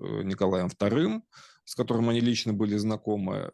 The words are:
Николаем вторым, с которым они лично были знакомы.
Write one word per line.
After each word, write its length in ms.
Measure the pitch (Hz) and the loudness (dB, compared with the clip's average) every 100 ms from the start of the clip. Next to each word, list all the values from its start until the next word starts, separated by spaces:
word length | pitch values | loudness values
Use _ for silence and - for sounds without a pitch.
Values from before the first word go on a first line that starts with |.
| 90 104 | -8 -4
Николаем 460 | 95 98 95 92 90 | -4 0 2 2 -2
вторым, 540 | - 101 120 185 220 - - - _ - | 0 0 2 2 -2 -8 -20 -20 _ -12
с 100 | - | -6
которым 340 | 117 117 117 | 0 2 2
они 120 | 117 | 2
лично 320 | 120 113 117 | 2 2 0
были 240 | 104 107 104 | 0 0 0
знакомы. 720 | 107 107 - 104 95 98 87 | 0 -2 -2 -2 -2 -4 -6